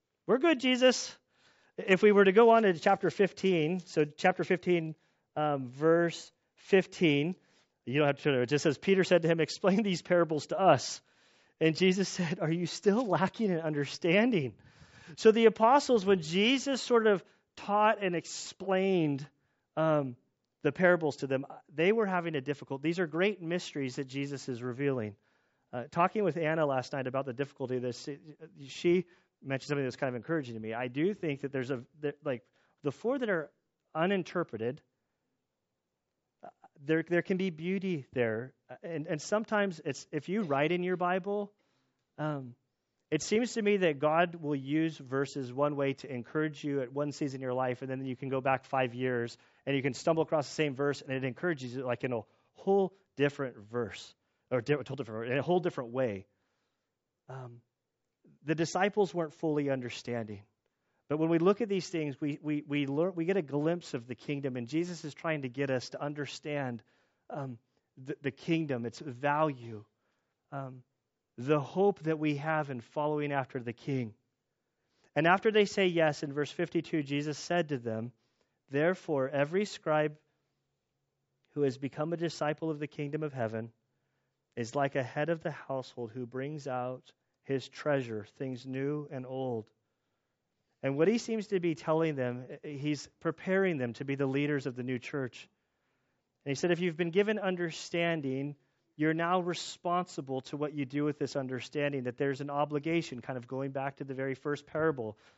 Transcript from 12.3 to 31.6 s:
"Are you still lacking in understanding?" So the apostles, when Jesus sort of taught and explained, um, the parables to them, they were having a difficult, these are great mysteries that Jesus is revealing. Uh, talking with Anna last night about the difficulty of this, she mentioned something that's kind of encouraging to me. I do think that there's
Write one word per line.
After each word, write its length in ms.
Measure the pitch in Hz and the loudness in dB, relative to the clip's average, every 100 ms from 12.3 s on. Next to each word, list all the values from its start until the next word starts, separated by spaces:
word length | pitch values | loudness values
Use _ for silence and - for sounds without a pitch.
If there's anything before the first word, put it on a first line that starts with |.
| 175 | -2
"Are 100 | 156 | -2
you 160 | 170 170 | -2 -4
still 400 | - 208 214 233 | 0 2 2 2
lacking 440 | 160 185 - 214 | 2 2 0 0
in 100 | 165 | 0
understanding?" 920 | 160 147 135 - 175 196 247 196 127 - - - - - - 151 | 0 -2 -4 -2 2 4 4 2 0 -6 -20 -20 -20 -20 -18 4
So 140 | 226 | 6
the 160 | 220 226 | 8 8
apostles, 580 | - 226 277 269 233 | 8 6 6 6 4
when 160 | 190 196 | 4 2
Jesus 600 | 156 180 220 269 277 262 | 2 2 4 4 0 -2
sort 240 | - 240 220 | 2 4 6
of 160 | 196 - _ _ - | 4 0 _ _ -12
taught 460 | - 208 214 208 | -2 4 4 4
and 120 | 190 170 | 0 -2
explained, 1080 | - - - - 190 190 190 180 151 139 147 _ _ _ _ 156 | -4 -10 -12 -8 0 2 4 4 2 0 -6 _ _ _ _ 0
um, 400 | 160 151 135 120 _ _ _ _ | 2 2 0 -6 _ _ _ _
the 80 | 147 | -2
parables 460 | 139 175 175 156 - | 4 6 6 2 -2
to 100 | 135 | -2
them, 180 | 135 143 - - | -2 -2 -12 -10
they 200 | 147 180 | 0 2
were 140 | 226 202 | 2 2
having 280 | 180 170 | 0 -2
a 60 | 151 | -4
difficult, 420 | 135 143 - 135 | -4 -6 -8 -4
these 160 | 151 170 | -2 0
are 80 | 170 | 0
great 340 | 160 202 190 | 2 0 0
mysteries 560 | 165 175 - 147 131 131 | -4 -4 -4 -4 -4 -4
that 120 | 135 | -6
Jesus 400 | 135 143 135 135 | -6 -6 -6 -8
is 120 | 117 | -6
revealing. 540 | 123 120 143 127 107 104 _ _ _ _ _ | -6 -2 0 0 -4 -8 _ _ _ _ _
Uh, 120 | 127 131 | -10 -4
talking 340 | 170 180 220 | 0 0 2
with 120 | 190 156 | 0 0
Anna 300 | 156 160 147 | 0 2 2
last 260 | 131 - | 0 -2
night 140 | 143 127 | -4 -4
about 200 | 131 127 | -4 -4
the 60 | |
difficulty 440 | 120 139 - 127 127 | -4 -6 -6 -4 -4
of 60 | |
this, 260 | 123 117 - 143 170 143 160 151 135 | -4 -6 -10 -12 -16 -20 -20 -20 -16
she 400 | - 175 180 175 _ _ _ | 0 4 4 2 _ _ _
mentioned 260 | 135 135 - | -4 -4 -2
something 160 | 143 | -2
that's 120 | 131 - | -2 -2
kind 120 | 135 | -4
of 80 | 123 | -4
encouraging 380 | 110 165 123 | -4 -4 -4
to 60 | 113 | -8
me. 140 | 110 | -8
I 140 | 113 127 | -6 -4
do 260 | 127 180 | 0 0
think 280 | 208 165 135 | 0 -4 -4
that 100 | 139 | -4
there's 180 | 135 | -4